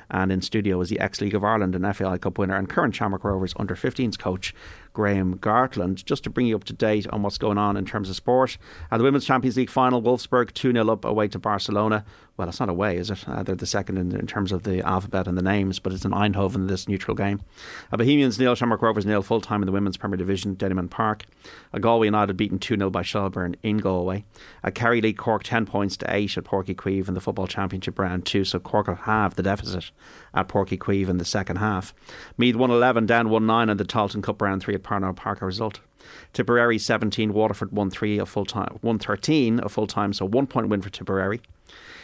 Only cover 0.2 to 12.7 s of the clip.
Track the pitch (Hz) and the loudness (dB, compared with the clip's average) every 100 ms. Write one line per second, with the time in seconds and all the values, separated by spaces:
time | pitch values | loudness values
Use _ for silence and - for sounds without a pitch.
0.2 | 95 95 - 110 101 90 90 107 101 - | 0 0 0 0 0 0 0 -2 -2 -2
1.2 | 104 104 101 110 95 92 98 95 95 90 | -2 0 2 2 2 0 -2 0 -2 -2
2.2 | 98 90 95 98 98 - 143 - 104 98 | -4 -2 -2 -2 -2 0 0 0 -2 -2
3.2 | 101 95 95 - 101 95 131 - 123 - | -2 -2 -2 -4 -4 -2 -2 0 -2 -2
4.2 | - 92 - - - - - - 104 98 | -4 -4 -6 -12 -18 -20 -12 0 2 4
5.2 | 92 90 110 113 131 104 90 95 - - | 2 0 2 4 4 0 -2 -2 -2 -4
6.2 | - 117 120 107 - - 110 107 98 107 | -2 0 2 0 -4 0 2 2 0 -2
7.2 | 101 - 110 104 104 101 95 107 95 92 | -2 -2 0 2 2 0 -2 -4 -4 -4
8.2 | - 127 131 - - - - 113 131 139 | 2 4 4 -2 -16 -14 -4 2 4 2
9.2 | 135 131 127 120 123 135 127 123 117 123 | 2 2 2 0 0 2 2 4 2 0
10.2 | - 127 117 - 131 120 110 107 113 107 | 2 0 0 0 2 4 2 2 0 0
11.2 | 107 98 107 101 - 101 107 107 107 - | 0 -2 -2 -2 0 0 2 0 -2 -20
12.2 | - - 87 - 110 | -20 -8 -6 -4 -2